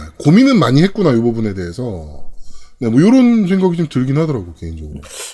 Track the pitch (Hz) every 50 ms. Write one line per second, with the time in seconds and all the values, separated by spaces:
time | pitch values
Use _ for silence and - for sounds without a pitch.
0 | 78 80 - - - 139 165 220 262 277 262 202 143 - 127 147 170 196 - 220
1 | 190 156 123 113 113 120 113 113 110 104 95 95 90 85 87 - 127 120 98 85
2 | 78 76 71 71 - - - - - - - - - - - - 120 113 110 131
3 | 170 220 262 262 247 240 233 226 202 170 196 190 185 185 170 170 170 151 - 131
4 | 127 131 135 151 165 156 139 113 90 85 80 - 85 82 80 80 76 76 73 71
5 | 73 - - - - -